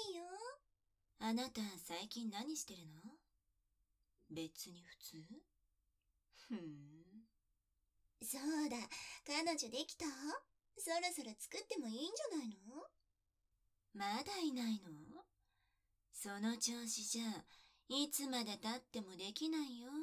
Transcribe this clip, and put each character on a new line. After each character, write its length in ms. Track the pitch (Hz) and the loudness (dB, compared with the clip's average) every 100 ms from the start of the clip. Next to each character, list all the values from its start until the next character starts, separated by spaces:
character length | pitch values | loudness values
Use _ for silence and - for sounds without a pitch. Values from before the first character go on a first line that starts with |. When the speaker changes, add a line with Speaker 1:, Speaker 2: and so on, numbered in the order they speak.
| 440 | -2
Speaker 1:
い 40 | 339 | -4
よ。 100 | 349 370 466 571 _ _ _ _ _ _ | -6 -6 -6 -8 _ _ _ _ _ _
Speaker 2:
あ 140 | 220 | 2
な 160 | 226 262 | 2 2
た、 120 | - 208 185 | -2 -2 -4
最 300 | - 175 208 | -4 -4 -2
近 200 | 233 226 | -2 -2
何 260 | 202 269 311 | -2 -2 -2
し 100 | - | -4
て 100 | 185 | -6
る 100 | 160 | -12
の？ 300 | 156 214 302 _ _ _ _ _ _ _ _ _ _ - | -12 -14 -16 _ _ _ _ _ _ _ _ _ _ -8
別 420 | 156 160 - - | -4 -4 -4 -10
に 120 | 175 | -12
普 140 | 175 - | -18 -16
通？ 260 | - 160 156 254 - _ _ _ _ _ _ _ _ - - | -12 -12 -12 -14 -16 _ _ _ _ _ _ _ _ -20 -4
ふ 80 | 220 | -4
ー 20 | |
ん。 720 | 165 147 143 156 175 208 220 _ _ _ _ _ _ _ _ _ | -2 -8 -12 -16 -18 -18 -20 _ _ _ _ _ _ _ _ _
Speaker 1:
そ 160 | 220 269 | -4 0
う 320 | 285 311 302 | 4 6 6
だ、 80 | 240 220 - - - - | 2 -2 -6 -8 -10 0
彼 160 | 294 | 4
女 280 | 330 320 226 | 6 4 2
で 160 | 240 330 | 0 0
き 100 | - | 0
た？ 100 | 320 262 285 523 - _ _ - | -2 0 -2 -2 -4 _ _ -6
そ 140 | - | 2
ろ 220 | 330 359 | 4 4
そ 100 | 339 | 2
ろ 100 | 240 214 | -4 -6
作 180 | - 381 | -6 -6
っ 80 | - | -2
て 100 | 415 | 0
も 100 | 240 | 0
い 80 | 220 | 0
い 140 | 320 | 0
ん 60 | 453 | 0
じ 80 | 571 339 | 0 0
ゃ 20 | |
な 60 | |
い 60 | 240 196 196 | -2 -6 -10
の？ 220 | 269 - - _ _ _ _ _ _ _ _ _ | -12 -12 -16 _ _ _ _ _ _ _ _ _
Speaker 2:
ま 300 | 202 392 220 | 0 4 4
だ 140 | 294 403 | 2 4
い 140 | 320 | 4
な 180 | 254 226 | 6 4
い 100 | 220 | 4
の？ 460 | 185 151 156 294 - _ _ _ _ _ _ _ _ | 0 -10 -10 -14 -16 _ _ _ _ _ _ _ _
そ 260 | - 208 202 | -6 -4 2
の 180 | 214 233 | 4 6
調 280 | 233 233 226 | 4 2 0
子 180 | 226 | 0
じ 180 | 208 233 | 0 2
ゃ、 240 | 226 196 - - - _ - | 2 -2 -6 -18 -20 _ -2
い 220 | 262 294 | 2 4
つ 160 | 285 277 | 2 2
ま 160 | 247 | 2
で 140 | 214 202 | 2 0
経 200 | 214 247 | 0 -2
っ 40 | |
て 200 | - 240 | -2 -6
も 140 | 190 185 | -6 -4
で 160 | 190 | -4
き 160 | 214 311 | 0 2
な 160 | 320 285 | 2 2
い 140 | 240 | -2
よ。 100 | 240 294 | -4 -2